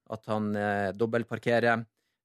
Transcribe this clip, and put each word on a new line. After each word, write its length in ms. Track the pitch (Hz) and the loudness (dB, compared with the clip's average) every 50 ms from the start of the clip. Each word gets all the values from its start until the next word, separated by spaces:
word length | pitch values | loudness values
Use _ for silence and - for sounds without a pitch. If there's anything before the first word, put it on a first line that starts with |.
| _ - | _ -12
at 100 | 117 113 - | -12 -10 -6
han, 280 | - 110 107 107 104 104 | -4 -2 -2 0 0 0
eh, 360 | 104 104 104 101 101 101 95 95 | 0 0 0 0 0 0 -2 0
dobbeltparkerer, 960 | 101 117 117 117 117 113 - 117 107 - 120 120 117 113 120 117 113 113 - _ _ _ _ _ _ | -2 -2 0 0 -2 -2 -4 -6 -4 0 2 2 4 4 4 2 2 -2 -6 _ _ _ _ _ _